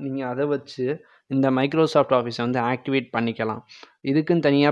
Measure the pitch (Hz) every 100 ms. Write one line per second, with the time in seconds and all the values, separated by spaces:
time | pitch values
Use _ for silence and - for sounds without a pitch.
0 | 139 135 127 123 147 143 - - 127 151
1 | _ _ - 135 135 131 139 160 156 151
2 | 135 127 120 117 120 123 117 127 139 135
3 | 120 117 117 110 110 110 - - - _
4 | 135 147 156 170 151 143 147